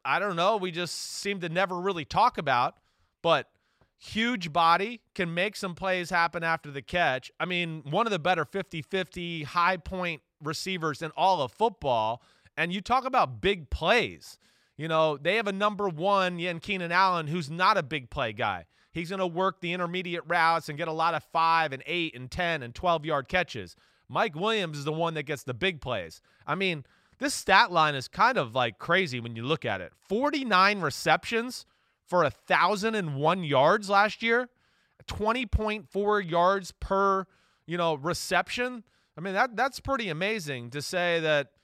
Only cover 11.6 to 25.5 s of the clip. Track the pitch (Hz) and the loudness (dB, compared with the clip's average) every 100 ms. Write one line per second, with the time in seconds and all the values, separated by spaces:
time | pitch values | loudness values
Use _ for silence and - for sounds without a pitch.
11.6 | 226 196 143 117 107 120 _ _ _ - | -2 0 0 0 0 -4 _ _ _ -4
12.6 | 170 190 196 254 254 254 156 113 180 202 | -2 -2 0 0 2 0 0 0 -2 -2
13.6 | 139 - 165 233 135 82 - - _ _ | -4 -2 2 2 2 -6 -18 -20 _ _
14.6 | _ - 160 160 160 143 151 214 202 190 | _ -10 0 4 4 2 0 0 0 0
15.6 | 208 196 202 156 185 196 180 175 180 165 | 0 0 -2 0 2 2 2 -2 -4 -6
16.6 | - 196 170 180 190 175 151 175 143 165 | -4 -4 0 4 4 2 -2 -4 -4 0
17.6 | 190 202 139 156 123 147 120 107 110 92 | 2 4 0 -6 -6 -4 -4 -2 -2 -4
18.6 | 82 _ _ 165 170 190 180 165 190 - | -10 _ _ -10 -6 -4 -2 0 -2 -2
19.6 | 175 180 175 180 180 170 151 175 165 165 | -4 -4 -4 -4 -6 -6 0 4 4 2
20.6 | 156 147 165 160 165 156 - 165 165 165 | -2 -8 -6 -2 0 -2 -2 2 4 4
21.6 | 160 135 - 175 165 123 127 - 175 160 | 2 -2 -6 -4 -4 -6 -10 -4 -2 -2
22.6 | 120 - 180 165 151 147 127 185 170 117 | -6 -4 0 0 0 -2 0 -2 -2 -6
23.6 | 90 - _ _ - 139 214 151 208 220 | -12 -16 _ _ -6 -2 -2 0 0 0
24.6 | 170 147 143 156 165 156 139 143 - | -2 -4 -4 -2 -2 -2 -6 -6 -6